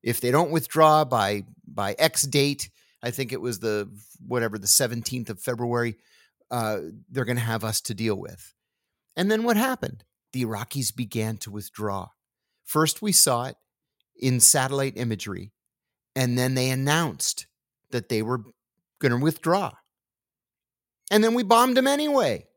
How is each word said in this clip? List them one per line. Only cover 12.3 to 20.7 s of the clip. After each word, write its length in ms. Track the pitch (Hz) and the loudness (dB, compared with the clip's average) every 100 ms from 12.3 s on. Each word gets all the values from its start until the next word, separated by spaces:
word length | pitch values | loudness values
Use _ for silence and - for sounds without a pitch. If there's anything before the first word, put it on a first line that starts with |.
| _ _ _ | _ _ _
First, 380 | - 156 156 - | -4 0 0 0
we 100 | 214 | 0
saw 340 | 185 - 120 127 | 4 4 2 -4
it 100 | - _ _ _ _ _ _ | -12 _ _ _ _ _ _
in 220 | 131 127 | 0 4
satellite 560 | - 147 131 139 135 - | 6 6 2 0 -4 -4
imagery, 560 | 120 104 107 92 98 _ _ _ _ _ _ | -4 -4 -6 -10 -12 _ _ _ _ _ _
and 240 | - 127 123 | -2 0 2
then 160 | 127 | 0
they 160 | 131 127 | 2 0
announced 760 | 131 139 156 160 104 - - - _ _ _ _ | 0 2 2 0 -2 -6 -6 -12 _ _ _ _
that 180 | 120 98 | -6 -2
they 140 | 110 | -2
were 220 | 110 127 104 _ _ _ _ _ | 0 -4 -6 _ _ _ _ _
gonna 180 | 139 120 | 0 2
withdraw. 540 | 147 156 160 185 170 - _ _ _ _ _ _ _ _ _ | 0 0 0 0 0 -8 _ _ _ _ _ _ _ _ _